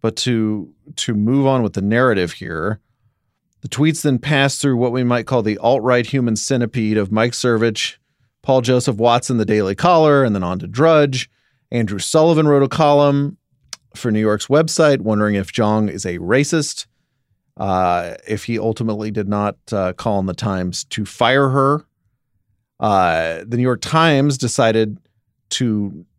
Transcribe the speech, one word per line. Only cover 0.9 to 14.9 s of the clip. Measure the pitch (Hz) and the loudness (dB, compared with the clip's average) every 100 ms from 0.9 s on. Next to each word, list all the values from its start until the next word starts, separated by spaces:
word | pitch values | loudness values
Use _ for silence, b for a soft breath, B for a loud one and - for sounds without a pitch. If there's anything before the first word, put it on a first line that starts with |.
| - | -8
to | - | -4
move | 107 104 139 135 | 0 2 2 2
on | 135 | 2
with | 107 | 0
the | 92 | -2
narrative | 101 113 127 101 87 | 0 2 2 2 -2
here, | - - 80 87 107 _ _ _ _ _ _ _ _ | -6 -10 -6 -6 -6 _ _ _ _ _ _ _ _
the | - | -14
tweets | - 156 156 | -2 0 0
then | 147 127 | -2 -2
passed | 139 147 139 - | 0 0 0 0
through | 143 123 | -2 0
what | 123 | 0
we | 123 | 0
might | 123 120 110 | 0 -2 0
call | 127 | -2
the | 107 101 | 0 0
alt-right | 117 131 113 123 117 | 0 2 2 0 0
human | 139 120 110 | -2 -2 -2
centipede | - 131 117 120 107 107 | -2 -2 -2 -2 0 0
of | 98 | 0
Mike | 110 120 | 0 0
Cervich, | - 123 113 117 110 - - _ _ _ _ | 0 0 2 0 -2 -8 -10 _ _ _ _
Paul | - 131 | 0 0
Joseph | 117 127 123 107 | 2 0 0 0
Watson, | 117 117 - 120 | 2 2 0 -2
the | 107 | 2
Daily | 107 98 | 0 0
Caller, | 98 175 170 156 143 | 0 2 4 6 4
and | 127 101 | 2 0
then | |
on | 90 92 | -2 -4
to | 95 | -6
Drudge. | 110 160 156 147 131 - _ _ _ _ | 2 4 4 2 -2 -10 _ _ _ _
Andrew | 120 107 98 | -4 -2 -4
Sullivan | - 160 160 156 156 | 0 2 4 4 4
wrote | 143 | 2
a | 135 | 2
column | - 151 147 143 143 143 - _ _ _ - _ - | 2 2 4 4 2 -2 -8 _ _ _ -20 _ -8
for | 123 | -2
New | 107 | 0
York's | 107 104 - | 0 -2 2
website | 143 165 - 156 | 2 2 2 2